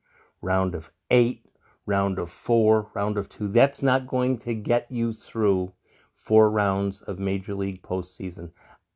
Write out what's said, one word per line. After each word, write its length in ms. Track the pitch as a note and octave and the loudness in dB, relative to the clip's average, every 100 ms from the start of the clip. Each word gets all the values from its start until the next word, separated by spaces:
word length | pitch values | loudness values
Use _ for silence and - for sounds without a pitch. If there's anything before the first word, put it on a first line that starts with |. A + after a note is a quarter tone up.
| _ _ _ _ | _ _ _ _
round 340 | F#2 F#2 F#2+ | -2 0 0
of 160 | E2+ - _ - | -4 -10 _ 0
eight, 340 | B2 A#2+ - _ _ _ _ | 2 2 -2 _ _ _ _
round 340 | - G2 G2 F#2 | -4 0 0 -2
of 120 | E2+ | -6
four, 600 | - - A#2 A2 A2 G#2+ | -8 0 2 4 2 0
round 240 | G#2 G#2 G#2 | -4 -4 -2
of 100 | G2 | -6
two. 200 | - G#2 | -6 -2
That's 340 | A2 A#2 - | 2 2 2
not 240 | C3+ C3 B2+ | 0 0 -2
going 320 | B2+ B2+ B2 | -2 -2 -2
to 160 | A#2 | -4
get 360 | A2 G#2 A#2+ - | -4 0 -2 -2
you 220 | A#2+ A#2 | -4 -4
through 640 | A2 - A2+ G#2+ F#2+ F#2 - _ _ _ | -6 -8 0 2 2 -2 -8 _ _ _
four 360 | _ - A2 G#2+ | _ 2 4 6
rounds 520 | G#2+ G2+ G2 G2 G2 | 4 0 0 -2 -4
of 160 | - F#2+ | -8 -6
Major 360 | G2 G2 G2 | -4 -4 -4
League 280 | G2+ G2 F#2 | -6 -6 -8
postseason. 720 | - F#2 F2 - F#2 F2 E2+ - _ - _ | -6 -6 -8 -10 -10 -10 -14 -16 _ -20 _